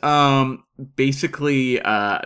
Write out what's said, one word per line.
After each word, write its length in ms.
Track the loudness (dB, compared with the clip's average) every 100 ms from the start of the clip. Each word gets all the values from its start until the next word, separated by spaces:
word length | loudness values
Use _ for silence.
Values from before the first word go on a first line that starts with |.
um, 580 | 0 2 4 4 0 -4 _ -18 -14
basically, 880 | -2 -2 0 -6 -4 -2 0 0 -2
uh, 400 | 0 0 0 -4